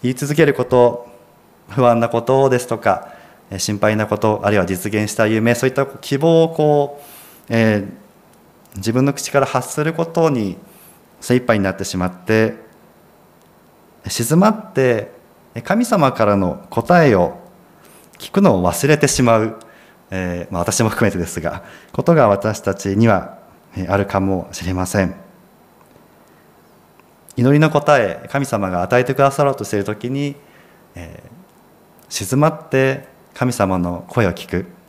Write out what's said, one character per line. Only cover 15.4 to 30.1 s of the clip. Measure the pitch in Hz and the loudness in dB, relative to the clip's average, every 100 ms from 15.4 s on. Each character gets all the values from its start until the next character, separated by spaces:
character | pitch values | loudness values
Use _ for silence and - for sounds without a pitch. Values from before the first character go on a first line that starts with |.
| _ | _
え | 117 | -14
ー、 | |
神 | - 208 | -4 -2
様 | 240 208 139 | 0 2 2
か | - | 2
ら | 107 101 | 2 4
の | 90 78 - | 0 -4 -6
答 | - - 175 156 | -6 2 4 6
え | |
を | 98 87 - - - _ _ - - - - | 4 2 -2 -20 -20 _ _ -20 -20 -20 -20
聞 | - | -6
く | - | 2
の | 196 98 | 4 4
を | 90 | 2
忘 | - 139 | 0 0
れ | 156 | 2
て | 139 | 2
し | - | 2
ま | 123 113 | 4 4
う、 | 110 - - - - _ _ | 2 -6 -20 -20 -20 _ _
え | 92 90 87 87 | -8 -6 -6 -6
ー、 | |
ま | 90 | -4
あ、 | |
私 | 85 101 | -2 0
も | 110 | 0
含 | - 107 | 2 0
め | |
て | 92 | 0
で | 82 | -6
す | - | -6
が、 | 80 78 - - - | -8 -8 -16 -20 -12
こ | - | -4
と | 131 | 2
が | 165 117 | 4 4
私 | 98 110 107 | 4 0 -4
た | - | -4
ち | 92 98 98 | -4 -2 2
に | 113 | 4
は、 | 98 - - - - _ - | 4 0 -16 -20 -20 _ -12
え | 90 | -2
ー、 | |
あ | 98 | -2
る | 98 | 0
か | 98 | -2
も | 95 95 85 | 0 -2 -6
し | - | -10
れ | 85 | -6
ま | 92 90 | -4 -2
せ | 104 | 0
ん。 | 92 - - - _ _ _ _ _ _ _ _ _ _ _ _ _ _ _ _ _ _ _ - | -2 -4 -20 -20 _ _ _ _ _ _ _ _ _ _ _ _ _ _ _ _ _ _ _ -2
祈 | 123 | 4
り | 147 | 4
の | 156 | 4
答 | 151 - 143 | 2 2 2
え、 | 104 - - | 2 -4 -6
神 | 139 135 | -6 -2
様 | 110 95 | -2 -2
が | 90 | -2
与 | 92 127 | 0 0
え | |
て | 127 | 0
く | 135 | 2
だ | 139 | 2
さ | 139 | 2
ろ | 143 | 0
う | 131 | 0
と | |
し | 104 | -4
て | 104 | -4
い | |
る | |
時 | 98 107 123 | -4 -6 -6